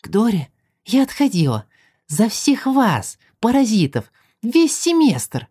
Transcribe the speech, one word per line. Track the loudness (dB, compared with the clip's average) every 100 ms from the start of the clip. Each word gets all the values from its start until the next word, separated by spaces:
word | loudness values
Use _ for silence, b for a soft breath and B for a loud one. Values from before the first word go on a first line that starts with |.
«К | -4
Доре | 0 0 -2 -6 _ _ _
я | -2 0
отходила | 0 0 -2 2 0 -2 -6 _ _ _ _
за | -2 -2
всех | 0 -2 0 0
вас, | 0 2 0 -6 -16 _ _
паразитов, | 0 2 2 2 0 -2 -8 _ _ _
весь | -2 2 2 0
семестр!» | 0 2 2 2 -4 -8 -10